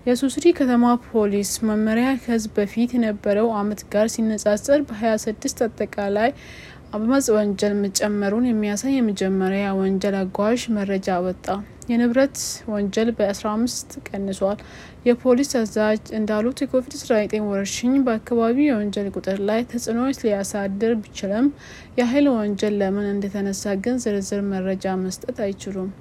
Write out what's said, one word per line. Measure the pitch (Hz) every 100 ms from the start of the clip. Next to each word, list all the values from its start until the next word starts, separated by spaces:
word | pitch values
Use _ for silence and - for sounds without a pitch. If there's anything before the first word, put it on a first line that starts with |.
የሱስዲ | 247 247 269 294 339
ከተማ | 349 262 240 240 240
ፖሊስ | - 226 208 202 196 -
መመሪያ | 220 214 214 220 254 262
ከዚህ | - 226 214
በፊት | - 202 226 240
የነበረው | 247 220 208 208 202 233
ዓመት | 214 208 208 -
ጋር | 202 226
ሲነጻጸር | - 220 214 214 208 - 285
በሃያ | 277 214 226 220
ስድስት | - 214 269 -
አጠቃላይ | 226 - 202 - 202 202 233 - - - - - -
አመጽ | 214 220 269 269
ወንጀል | 214 208 196 208 202
መጨመሩን | 202 190 208 208 202 214
የሚያሳይ | 247 220 208 208 262
የመጀመሪያ | 269 226 190 190 190 190 196 202
ወንጀል | 196 190 190 196 196
አጓዥ | 185 190 208 240 233
መረጃ | 214 196 196 190 180
ወጣ። | 185 180 - 196 202 -
የንብረት | - 233 240 240 277 - - - -
ወንጀል | 208 202 208 226
በአስራ | 226 202 202 214
አምስት | 214 240 - - 285
ቀንሷል። | - 202 196 190 196 214 - - - -
የፖሊስ | 240 240 254 247 285
አዛዥ | 247 214 214 214 214 -
እንዳሉት፣ | 220 214 214 233 269
የኮቪድ | 277 254 254
አስራ | 285 -
ዘጠኝ | 220 208 214
ወረርሽኝ | 208 196 196 - 240 277
በአካባቢው | 254 220 - 233 226 254
የወንጀል | 294 226 208 202 202
ቁጥር | 185 190 196
ላይ | 202 220
ተጽዕኖ | 240 240 - 226 262
ሊያሳድር | 269 220 196 196 208 202 196 226
ቢችልም፣ | 226 208 - 190 208 285 - - - -
የኃይል | - 240 277 285
ወንጀል | 233 208 196 214 202
ለምን | 196 202 202
እንደተነሳ | 202 196 202 196 196 208 196
ግን | 214 254
ዝርዝር | 233 202 196 202
መረጃ | 202 190 185 190 190 185
መስጠት | 185 185 - 254
አይችሉም። | 202 196 196 196 190 190